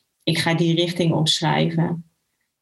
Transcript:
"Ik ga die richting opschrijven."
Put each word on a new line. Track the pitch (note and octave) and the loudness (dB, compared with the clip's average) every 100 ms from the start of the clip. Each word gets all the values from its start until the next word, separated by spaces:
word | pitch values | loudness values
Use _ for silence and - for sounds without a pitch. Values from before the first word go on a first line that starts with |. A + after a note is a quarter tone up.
| _ _ | _ _
"Ik | - E3 | -4 -2
ga | D#3 | 0
die | E3 E3+ E3 | 0 2 2
richting | F3 F3+ E3+ | 0 0 0
opschrijven." | D#3 D#3 - D#3 D3+ D#3+ E3 E3+ E3+ - _ _ _ _ _ | 2 0 0 0 0 0 0 -2 -4 -10 _ _ _ _ _